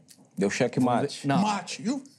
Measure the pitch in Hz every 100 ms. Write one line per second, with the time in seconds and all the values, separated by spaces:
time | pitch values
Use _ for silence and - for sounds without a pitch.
0 | _ - - - 101 - 123 - 123 117
1 | 90 - 143 139 208 202 175 - 208 277
2 | -